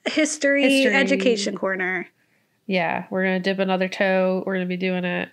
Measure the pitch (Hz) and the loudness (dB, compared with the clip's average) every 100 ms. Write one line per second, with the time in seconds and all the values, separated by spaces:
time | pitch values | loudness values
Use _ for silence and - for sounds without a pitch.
0 | - - 302 - 285 277 269 269 269 269 | -4 0 0 0 2 4 4 4 4 2
1 | 254 269 190 220 202 190 190 190 180 185 | 2 2 2 2 -2 -4 -4 -4 -4 -4
2 | 180 _ _ _ _ _ - 185 165 - | -8 _ _ _ _ _ -4 -2 0 -2
3 | 180 190 190 185 185 190 190 185 185 - | -4 -2 0 0 0 0 0 0 0 0
4 | 196 190 185 185 - 190 180 180 185 180 | 0 2 2 0 -2 -4 -4 -2 -2 -2
5 | 180 175 - | -2 -4 -6